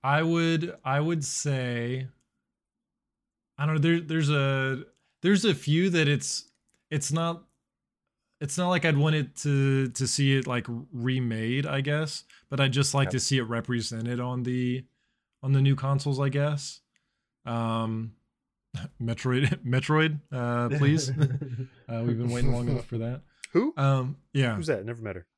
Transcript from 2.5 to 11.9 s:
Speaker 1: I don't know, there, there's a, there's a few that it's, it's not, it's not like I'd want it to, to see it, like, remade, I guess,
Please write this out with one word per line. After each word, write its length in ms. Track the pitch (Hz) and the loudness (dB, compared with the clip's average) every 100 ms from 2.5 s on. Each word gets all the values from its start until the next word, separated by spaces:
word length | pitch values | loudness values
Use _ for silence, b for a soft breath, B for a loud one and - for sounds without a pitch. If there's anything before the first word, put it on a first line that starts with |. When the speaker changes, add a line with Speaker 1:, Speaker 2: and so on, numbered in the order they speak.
| _ _ _ _ _ _ _ _ _ _ - | _ _ _ _ _ _ _ _ _ _ -6
Speaker 1:
I 80 | 147 | -2
don't 100 | 156 | 2
know, 60 | |
there, 180 | 156 170 | 4 2
there's 280 | 160 160 147 | 0 0 2
a, 540 | 147 139 135 131 131 - _ _ _ | 2 2 0 -2 -4 -8 _ _ _
there's 240 | 170 202 214 | 2 4 4
a 80 | |
few 360 | 147 - 156 190 | 0 2 2 4
that 160 | 170 147 | 4 2
it's, 420 | 143 - - - _ _ _ _ | 2 -2 -8 -10 _ _ _ _
it's 220 | 151 143 | -6 -2
not, 320 | 156 170 170 - _ _ _ _ _ _ _ _ _ | -2 -2 -4 -12 _ _ _ _ _ _ _ _ _
it's 180 | 143 - | -8 -2
not 120 | 180 | 0
like 160 | 180 165 | 2 2
I'd 120 | 143 | 4
want 180 | 151 156 | 4 2
it 200 | 143 - | -2 -4
to, 520 | 147 139 135 135 135 | 0 2 4 2 0
to 180 | - 131 | -2 -2
see 280 | - 139 135 | 2 4 2
it, 120 | 127 | 0
like, 180 | 120 117 117 135 | -4 -4 -8 -8
remade, 760 | 127 120 127 123 110 113 127 143 | -4 -2 0 -2 -2 -2 -2 -2
I 140 | 139 | -2
guess, 420 | 139 | -2